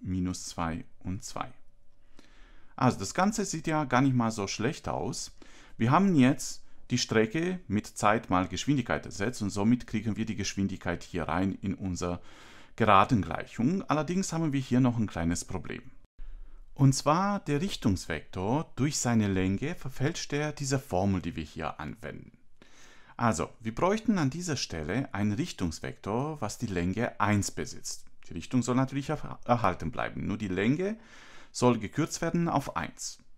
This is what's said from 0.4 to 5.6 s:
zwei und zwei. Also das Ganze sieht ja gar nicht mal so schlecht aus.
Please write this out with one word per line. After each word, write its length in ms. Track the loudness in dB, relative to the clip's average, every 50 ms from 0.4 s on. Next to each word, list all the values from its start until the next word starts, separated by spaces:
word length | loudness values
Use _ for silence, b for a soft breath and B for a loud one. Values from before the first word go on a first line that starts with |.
| -8 -10
zwei 380 | -6 -4 -4 -4 -4 -6 -8 -12 -14 -12
und 240 | -8 -8 -6 -6 -8
zwei. 300 | -8 -8 -8 -8 -10 -12 -14 -16 -16 -18 -18 -18 -18 -18 -18 b b b b b b b b b b b b b b b
Also 220 | b 2 2 2 2
das 160 | -2 -4 0
Ganze 320 | 0 2 2 2 0 -2
sieht 220 | -4 -4 -4 -2 -2
ja 180 | 0 0 0
gar 160 | 2 4 4
nicht 140 | 4 4 4
mal 160 | 4 2 2
so 160 | 0 0 -2 -2
schlecht 420 | -2 0 0 0 -2 -2 -4 -4
aus. 480 | -4 -2 -2 -4 -4 -6 -8 -10 -12 B B B B B